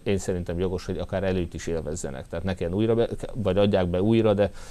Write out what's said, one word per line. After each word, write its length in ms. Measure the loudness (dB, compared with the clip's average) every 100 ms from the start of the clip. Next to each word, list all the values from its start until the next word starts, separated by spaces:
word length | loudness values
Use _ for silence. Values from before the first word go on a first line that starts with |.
én 160 | 0 0
szerintem 400 | 0 -2 -2 -2
jogos, 280 | -2 -2 -4
hogy 120 | -6
akár 260 | -4 -2
előnyt 300 | 0 0 -2
is 120 | -4 -4
élvezzenek. 640 | -4 -4 -6 -6 -8 -8
Tehát 160 | -4
ne 100 | -4
kelljen 220 | -2 -2 2
újra 180 | 2
be, 140 | 2 0 -2 -6
vagy 240 | -2 0 4
adják 280 | 4 4 2
be 160 | 2
újra, 320 | 4 4 4
de 160 | 4 2 -2 -14